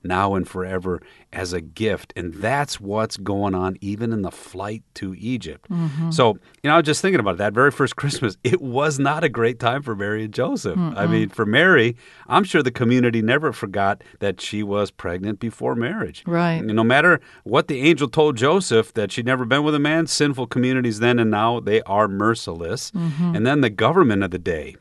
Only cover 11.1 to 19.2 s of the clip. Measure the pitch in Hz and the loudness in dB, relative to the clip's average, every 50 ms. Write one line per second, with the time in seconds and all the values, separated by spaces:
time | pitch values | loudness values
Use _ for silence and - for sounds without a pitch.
11.1 | 110 110 110 98 - - 110 104 107 139 170 190 180 139 113 120 120 - - - | 2 2 2 0 -2 -2 -2 2 4 4 6 6 6 6 4 2 0 -6 -16 -20
12.1 | - - - - 127 180 202 190 - 165 135 127 123 - 127 117 123 127 123 120 | -20 -20 -6 0 2 2 2 2 2 2 2 2 0 0 2 2 4 4 4 2
13.1 | 117 113 107 113 131 151 156 143 113 - - 101 95 101 98 98 104 98 - - | 2 0 2 2 2 2 0 -2 -4 -4 -10 -6 -2 0 0 0 0 -2 -8 -20
14.1 | - _ 101 101 92 - - - - 104 107 101 101 104 104 95 _ - - 92 | -10 _ -4 -4 -4 -4 -10 -8 -6 -6 -4 -2 0 -2 -2 -2 _ -10 -8 -6
15.1 | 87 92 95 104 107 - - 113 - - 127 127 131 139 123 120 190 220 185 82 | -6 -4 -4 -6 -6 -6 -6 -8 -8 -4 -4 -4 -2 -2 -4 -4 -4 -6 -8 -8
16.1 | - - - 175 170 170 175 170 165 165 - 110 104 113 113 117 127 143 156 175 | -10 -12 -6 -4 -2 0 0 0 -2 -2 -4 -2 0 2 4 4 4 6 6 6
17.1 | 165 - - - - - _ 101 110 147 175 - 151 123 135 160 170 - 147 123 | 4 4 0 -14 -20 -18 _ 0 0 0 0 0 -4 2 4 4 4 4 0 -2
18.1 | - 160 151 151 139 107 120 143 170 196 185 - 120 113 107 - _ 113 104 98 | 2 2 2 2 2 2 2 2 2 2 0 2 2 2 2 2 _ -4 -4 -4
19.1 | - - | -4 -4